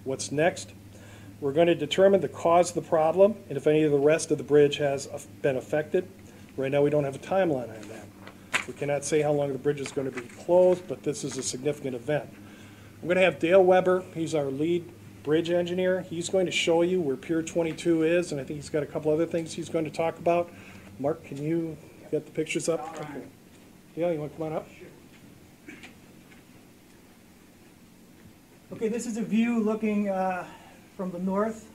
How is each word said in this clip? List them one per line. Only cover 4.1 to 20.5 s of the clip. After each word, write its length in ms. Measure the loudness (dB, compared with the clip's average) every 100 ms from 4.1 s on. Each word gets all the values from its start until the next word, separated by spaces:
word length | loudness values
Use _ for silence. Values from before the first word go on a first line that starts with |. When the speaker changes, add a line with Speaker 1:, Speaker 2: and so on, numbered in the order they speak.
| 4 2
Speaker 1:
of 60 | -2
the 60 |
bridge 340 | 4 6 6 4
has 300 | -2 -2 -8
aff-, 200 | -12 -14 -2
been 160 | -2 -2
affected. 500 | -2 -4 0 -2 -2 -16 -20 -20 -14 -6
Right 160 | 0
now, 100 | 2
we 80 | 4
don't 140 | 2
have 120 | 0 -6
a 40 |
timeline 500 | -2 2 2 0 -4
on 180 | -12 -14
that. 160 | -16 -16 -18 -20 -20 -8 -8 -8
We 60 |
cannot 320 | -8 -4 -4 0
say 160 | 0
how 100 | 2
long 200 | 0 -2
the 60 | -2
bridge 200 | -2 -4
is 120 | -6
going 180 | -6 -6
to 120 | -8
be 60 | -14
closed, 600 | -14 2 6 6 4 -2
but 140 | -8
this 220 | -6 -6
is 140 | -8 -6
a 60 |
significant 520 | -6 -4 -4 -4 -6 -8
event. 340 | -2 -4 -4 -18 -20 -20 -20 -20 -20 -12
I'm 80 | -2
gonna 100 | 4
have 180 | 4 2
Dale 240 | 4 6
Weber, 440 | 8 6 4 0 -2
he's 200 | -8 -2
our 120 | -2 -2
lead 440 | -2 -2 -2 -4 -18 -20 -12
bridge 260 | 0 0 2
engineer. 540 | 0 0 0 0 0
He's 260 | -4 -8 -2
going 160 | 0 0
to 80 |
show 300 | 0 2 4
you 180 | 4 2
where 160 | 0 -4
Pier 240 | -2 -4
twenty-two 600 | -2 -2 -2 -2 0 2
is, 280 | 4 2 0
and 80 | -6
I 60 | -8
think 100 | -10
he's 140 | -4
got 120 | -4
a 40 | -4
couple 260 | -4 0
other 140 | 0 0
things 260 | -2 -4
he's 160 | -8 -4
going 160 | -4
to 80 | -4
talk 280 | -2 -4 -2
about. 300 | 0 0 0